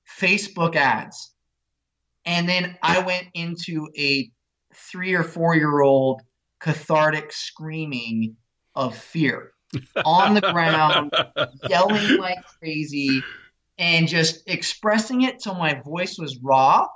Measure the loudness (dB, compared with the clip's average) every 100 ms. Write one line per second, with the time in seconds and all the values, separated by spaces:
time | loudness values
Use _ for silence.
0 | -18 -2 0 0 -2 -2 0 2 0 0
1 | -6 -16 -20 _ _ _ _ _ _ _
2 | _ _ -4 -2 0 0 -2 -2 0 0
3 | 0 -4 -6 -10 -8 -8 -8 -8 -8 -4
4 | -2 -2 -4 _ _ _ _ _ -18 -8
5 | -2 0 -2 0 2 4 4 4 6 6
6 | 2 -2 _ _ _ -8 -4 -4 0 2
7 | 2 0 -8 -14 -14 -14 -12 -8 -8 -8
8 | -6 -4 -4 -8 _ _ _ -6 -6 -8
9 | -8 -2 0 -2 -10 _ _ -12 -8 -4
10 | 2 4 4 4 2 0 2 4 4 2
11 | 0 -2 -4 -4 -6 -6 0 2 2 2
12 | 2 2 0 -6 -10 _ -6 -6 -4 -2
13 | 0 0 -4 -16 -20 _ _ -2 2 2
14 | 2 2 0 -2 -8 -8 -8 -4 0 0
15 | 0 0 0 -2 -8 -2 -2 -2 -6 -6
16 | -6 -8 -10 -6 2 4 6 6 2